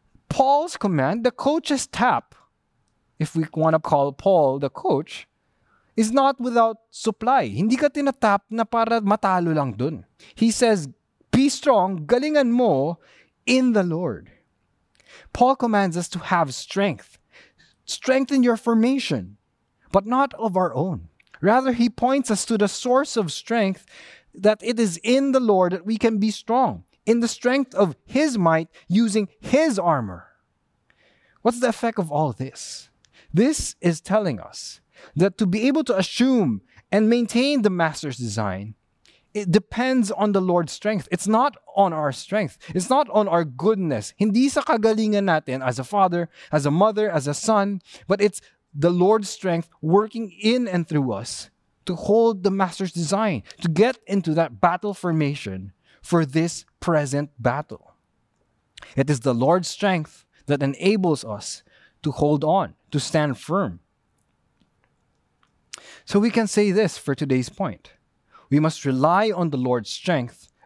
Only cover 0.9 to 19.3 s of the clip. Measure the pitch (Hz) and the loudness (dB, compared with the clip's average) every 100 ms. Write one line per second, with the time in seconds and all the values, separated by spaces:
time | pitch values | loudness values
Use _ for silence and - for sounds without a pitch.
0.9 | 160 131 220 240 - 269 311 - 277 - | 0 0 0 -2 -2 -2 -2 -2 -4 -4
1.9 | - 240 131 - _ _ _ _ _ _ | -2 0 0 -4 _ _ _ _ _ _
2.9 | _ _ - 156 165 156 160 160 160 - | _ _ -8 -6 -4 -4 -2 0 0 0
3.9 | 147 139 135 196 185 139 139 139 - 381 | 0 0 -2 2 4 2 0 -4 -4 -2
4.9 | 139 175 - - _ _ _ _ _ _ | -2 -2 -14 -20 _ _ _ _ _ _
5.9 | - 220 262 269 269 247 233 226 220 _ | -2 0 2 0 0 -2 2 2 0 _
6.9 | - 226 208 226 269 151 117 214 247 294 | -6 -4 -2 0 0 0 -2 0 2 0
7.9 | 294 277 - 220 202 - 226 226 233 226 | 0 -4 0 0 0 -2 -6 -2 0 0
8.9 | 233 196 214 202 185 175 156 135 104 135 | 0 0 0 2 0 0 0 -2 -4 -6
9.9 | 160 - _ - - 226 - 233 208 139 | -6 -16 _ -14 0 0 4 2 2 -2
10.9 | - _ _ - 247 277 - 294 220 185 | -14 _ _ 0 2 2 2 2 4 4
11.9 | 185 147 247 294 302 254 240 240 135 143 | -2 0 0 2 2 2 2 4 2 0
12.9 | 170 _ _ _ _ - 262 254 214 180 | -4 _ _ _ _ 0 2 4 2 0
13.9 | 165 170 95 92 _ _ _ _ _ _ | -2 -4 -8 -12 _ _ _ _ _ _
14.9 | _ _ - - - 247 269 240 208 190 | _ _ -20 -10 0 2 2 0 0 0
15.9 | 165 170 175 - 180 147 127 - 196 196 | -2 -6 -8 -2 0 0 -4 -8 -2 -2
16.9 | 147 - _ _ - _ _ _ _ - | -4 -12 _ _ -20 _ _ _ _ -12
17.9 | - - 262 269 269 247 226 233 226 233 | -8 0 0 2 2 2 2 2 2 2
18.9 | 269 - 131 92 | 0 -2 -6 -6